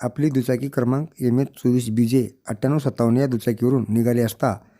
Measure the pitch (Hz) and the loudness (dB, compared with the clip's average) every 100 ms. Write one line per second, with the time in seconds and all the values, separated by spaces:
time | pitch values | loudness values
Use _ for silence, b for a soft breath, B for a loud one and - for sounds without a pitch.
0 | 123 131 151 131 123 127 139 139 120 135 | -8 -2 0 0 0 -2 -2 -2 0 -2
1 | 156 - 123 123 139 - 127 123 117 110 | -4 -4 0 0 0 -2 0 0 0 0
2 | 117 131 107 - - 104 131 151 135 - | 2 2 0 -6 -12 -4 -2 0 -2 0
3 | 117 120 139 117 123 107 120 135 104 113 | 2 2 0 -2 -2 0 0 0 0 0
4 | 117 120 113 - 123 95 - | 2 0 -2 -2 -4 -4 -10